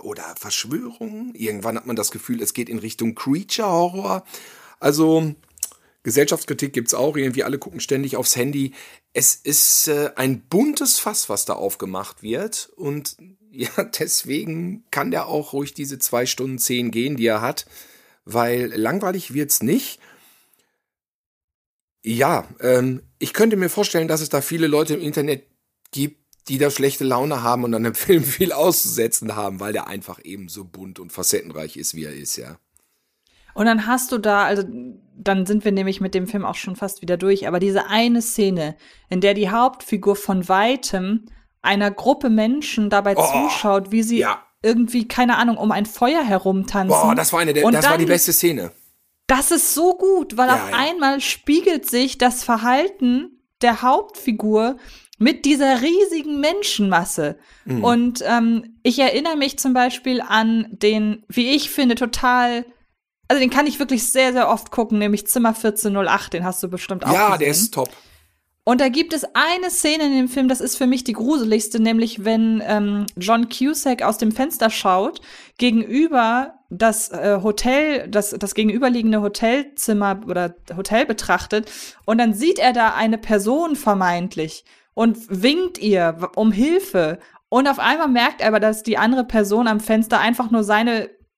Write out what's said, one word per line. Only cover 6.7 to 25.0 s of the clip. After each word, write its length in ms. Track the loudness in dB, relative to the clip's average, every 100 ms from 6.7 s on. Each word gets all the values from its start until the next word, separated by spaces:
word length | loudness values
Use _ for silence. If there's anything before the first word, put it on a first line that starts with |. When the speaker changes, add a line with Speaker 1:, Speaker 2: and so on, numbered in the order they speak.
Speaker 1:
gibt's 200 | -4 -2
auch, 220 | 0 0 0
irgendwie 280 | -2 -2
alle 140 | -4 -4
gucken 220 | -8 -10
ständig 360 | -4 -2 -2 -2
aufs 200 | -2 0
Handy. 380 | -2 -2 -4 -8 -20 -20 _
Es 200 | 0 0
ist, 540 | 0 -2 0 2 2 0
äh, 220 | 0 -2 -2
ein 260 | -2 -2 -2
buntes 500 | 0 2 0 -2 -2
Fass, 300 | -2 -4 -4
was 160 | -4 -4
da 80 |
aufgemacht 680 | -4 -4 -6 -8 -8 -10 -12
wird 480 | -6 -6 -6 -8 -12 -10
und 400 | -8 -8 -10 -14 -20
<laughs> 180 | _ _
ja, 200 | -10 -8 -6 -6 -6
deswegen 840 | -4 -4 -4 -6 -6 -8 -8 -10 -8
kann 200 | -6 -4
der 160 | -4 -4
auch 280 | -6 -4
ruhig 180 | -8 -8
diese 260 | -10 -12 -8
zwei 280 | -4 -2 -2
Stunden 320 | -4 -6 -4
zehn 320 | -2 -2 -2
gehen, 260 | -2 -2 0
die 100 | 0
er 140 | 0
hat, 240 | -2 -6 -12 -18 -20 -20 _ _ -6
weil 460 | -2 0 0 -2
langweilig 580 | -2 -2 -2 -4 -6 -6
wird's 300 | -6 -2 0
nicht. 380 | 0 0 -2 -14 -20 _ _ _ _ _ _ _ _ _ _ _ _ _ _ _ _ _ _ _ -6
Ja, 360 | 0 0 0 -4 -4
ähm, 420 | 2 2 2 -4 -12 -10
ich 140 | -6
könnte 220 | 2 2 2
mir 120 | 0
vorstellen, 380 | -2 -2 -2 -2
dass 140 | -2
es 80 | -2
da 120 | -4
viele 280 | -2 -2 0
Leute 260 | 2 0
im 60 | -2